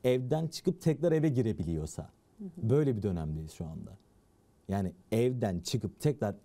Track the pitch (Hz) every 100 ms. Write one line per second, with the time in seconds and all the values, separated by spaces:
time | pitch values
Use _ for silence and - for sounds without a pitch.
0 | 127 127 127 156 160 - - - 165 147
1 | 170 160 156 127 113 - 82 80 78 -
2 | - _ _ - 196 170 113 139 143 110
3 | 101 87 78 78 78 - 80 80 - -
4 | _ _ _ _ _ _ - 98 92 -
5 | _ 110 127 127 110 87 - 117 101 -
6 | 151 - 104 98